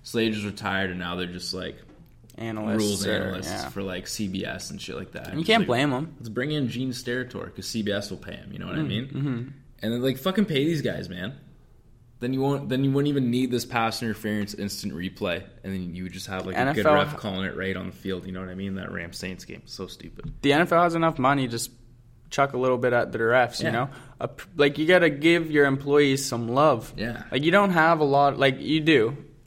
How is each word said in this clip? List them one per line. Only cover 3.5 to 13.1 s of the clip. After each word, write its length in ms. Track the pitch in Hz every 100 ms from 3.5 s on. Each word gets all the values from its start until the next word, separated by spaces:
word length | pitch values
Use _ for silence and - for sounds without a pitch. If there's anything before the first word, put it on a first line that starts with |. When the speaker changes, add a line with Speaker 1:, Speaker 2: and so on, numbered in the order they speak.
Speaker 2:
yeah. 180 | 98 -
Speaker 1:
for, 120 | 98
like, 240 | 98 90 -
C 220 | - 101
B 160 | 92
S 260 | 92 90 -
and 80 | -
shit 160 | - 62
like 160 | 95
that. 160 | - -
Speaker 2:
And 60 | 147
you 40 |
Speaker 1:
It's 60 | 165
Speaker 2:
can't 160 | 226
Speaker 1:
like, 40 | 180
Speaker 2:
blame 260 | 123 143
'em. 200 | 127 165 -
Speaker 1:
let's 100 | 117
bring 220 | 110 139
in 160 | 151 123
Gene 220 | 113 131
Steratore 640 | 123 123 123 123 101 -
'cause 120 | - 95
C 140 | 117
B 80 | 104
S 200 | 101 -
will 80 | 92
pay 160 | -
him. 160 | - -
You 60 | -
know 80 | 90
what 80 | 156
I 40 |
Speaker 2:
Mm, 60 | 147
Speaker 1:
mean? 180 | 104 135
Speaker 2:
mm-hmm. 360 | 135 143 120 127 - - -
Speaker 1:
And 100 | 107
then, 80 | 120
like, 160 | 131 123
fucking 260 | 190 190
pay 200 | 196 143 151
these 160 | 160
guys, 260 | 120 87 87
man. 240 | 90 95 139 - - - - - - - -
Then 140 | 123
you 80 | 135
won't, 260 | 139 139 139
then 160 | 131
you 60 | 139
wouldn't 180 | 139
even 220 | 143